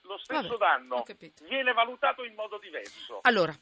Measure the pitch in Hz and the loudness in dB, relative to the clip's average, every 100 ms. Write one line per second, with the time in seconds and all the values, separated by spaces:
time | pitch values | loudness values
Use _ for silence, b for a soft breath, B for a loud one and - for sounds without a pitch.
0 | 185 196 - 311 254 233 180 139 127 - | -14 -12 -6 -4 -4 2 4 4 2 -2
1 | 117 - - - 156 269 254 233 233 247 | -4 -10 -20 -20 -6 -2 2 2 2 2
2 | 277 262 240 214 214 202 196 151 101 - | 0 0 -6 -10 -8 -10 -10 -12 -12 -14
3 | - 101 - 220 160 143 | -14 0 4 4 2 -2